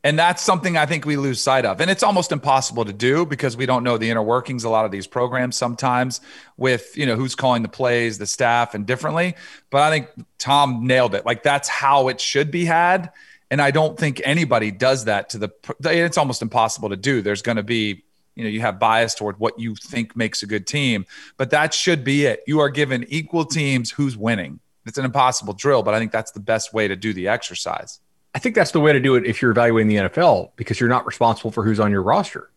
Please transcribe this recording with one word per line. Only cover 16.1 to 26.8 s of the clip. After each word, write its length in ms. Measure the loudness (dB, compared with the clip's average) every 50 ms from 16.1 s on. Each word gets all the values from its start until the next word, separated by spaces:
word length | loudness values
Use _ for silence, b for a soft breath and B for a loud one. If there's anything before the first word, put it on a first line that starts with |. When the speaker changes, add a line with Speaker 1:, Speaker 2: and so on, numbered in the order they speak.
| 2
Speaker 1:
almost 240 | 0 0 0 -2 -4
impossible 480 | -6 -2 0 0 0 0 0 -6 -6 -6
to 80 | -6
do. 240 | -4 -2 -2 -2 0
There's 220 | 0 -2 -4 -2 -2
gonna 180 | -2 -2 -2
be, 420 | -2 -2 -2 -2 -2 -2 -4 -8 _ _ _ _ _ _ _
you 100 | -8 -8
know, 60 | -6
you 120 | -4 -2
have 180 | -2 -2 0 2
bias 340 | 2 4 4 4 2 0 -2
toward 260 | -6 -6 -6 -4 -2
what 200 | -4 -4 -4 -4
you 160 | -8 -8 -8
think 400 | -10 -14 -8 -6 -6 -6 -6 -4
makes 260 | -4 -4 -4 -4 -6
a 60 | -6
good 180 | -4 -4 -4 -4
team, 400 | -4 -2 0 0 0 0 -2 -4 B B B B B B
but 140 | -6 -2 2
that 240 | 2 2 2 2 0
should 280 | -2 2 2 0 0 0
be 220 | 0 2 2 2
it. 160 | 2 0 -2 -2
You 120 | 0 2 2
are 100 | 2 2
given 340 | 2 0 0 0 0 -4 -4 -4
equal 360 | -6 -6 -6 -2 -2 -2 -2
teams 460 | 0 -2 -2 0 0 0 0 -2 -4
who's 260 | -4 -2 -2 -2 -2
winning. 440 | -2 -2 -2 -2 -2 -4 -8 -12 -18 _ _ _ _ _
It's 100 | -10 -6
an 80 | -4 -4
impossible 480 | -2 2 2 2 2 2 -2 -6 -8 -10
drill, 300 | -2 0 2 2 2 2
but 100 | 2 0
I 60 | 0
think 120 | -2 -2
that's 200 | -4 -4 -6 -6
the 80 | _ -10
best 340 | -2 -2 -2 -2 -2 -4 -2
way 140 | 0